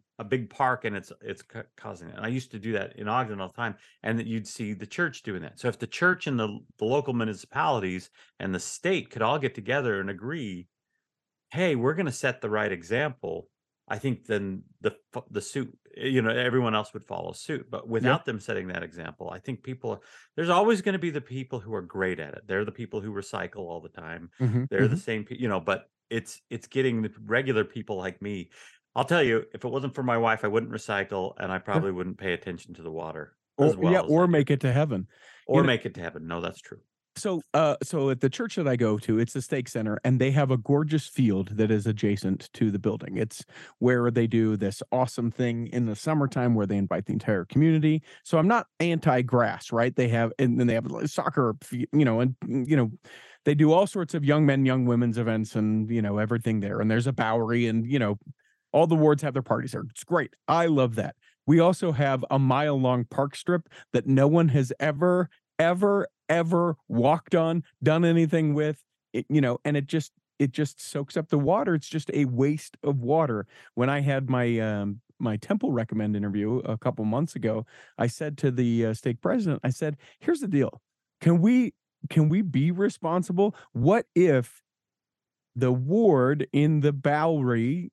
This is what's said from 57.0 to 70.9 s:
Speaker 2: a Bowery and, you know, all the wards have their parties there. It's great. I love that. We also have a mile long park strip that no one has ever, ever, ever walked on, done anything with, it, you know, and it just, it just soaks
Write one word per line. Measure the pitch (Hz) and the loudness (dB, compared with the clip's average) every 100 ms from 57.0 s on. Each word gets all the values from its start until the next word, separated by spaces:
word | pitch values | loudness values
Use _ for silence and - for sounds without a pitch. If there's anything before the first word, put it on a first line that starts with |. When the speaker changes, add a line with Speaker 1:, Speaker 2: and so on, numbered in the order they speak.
| 113 | 0
Speaker 2:
a | |
Bowery | - 110 117 113 120 117 | 0 0 0 0 0 0
and, | 113 117 | 0 0
you | 139 | 0
know, | 107 104 - - _ _ _ | 0 -4 -10 -20 _ _ _
all | 147 165 | 2 4
the | |
wards | 165 156 147 | 4 4 4
have | 147 | 0
their | 131 | -4
parties | 123 117 123 | -2 -2 -4
there. | - 113 | -8 -10
It's | - | -12
great. | - 170 135 _ - | -4 -2 -2 _ 0
I | 165 170 | 2 4
love | 143 123 113 | 4 2 0
that. | 101 - _ _ - | -4 -8 _ _ 4
We | 165 | 6
also | 170 180 180 | 6 4 0
have | 135 139 131 - | 0 0 0 0
a | 139 | 2
mile | 131 127 151 139 | 4 2 2 2
long | 127 123 113 | 2 2 0
park | - 139 | -2 -2
strip | - - 175 - - - | -4 -2 -2 -4 -18 -4
that | 123 139 | -2 4
no | 135 139 | 4 6
one | 170 165 | 6 6
has | 143 123 127 | 4 0 -2
ever, | 151 143 180 180 165 _ _ - | -4 0 2 2 0 _ _ 0
ever, | 165 180 202 202 - _ - | 2 2 2 2 -2 _ 0
ever | 170 165 170 175 147 - | 0 2 2 2 -2 -2
walked | 117 127 160 - | 2 4 2 2
on, | 170 165 165 - - | 2 2 0 -4 -2
done | 156 160 | 2 4
anything | 170 170 160 165 156 | 6 6 4 2 2
with, | 147 151 147 _ _ _ | 0 -2 -4 _ _ _
it, | 120 - | -6 0
you | 147 | 2
know, | 131 123 | 2 0
and | 147 147 | 0 -2
it | 139 | 0
just, | 160 - _ _ - | -2 -4 _ _ -2
it | 143 | -2
just | - 147 - | 0 -4 -6
soaks | - | -10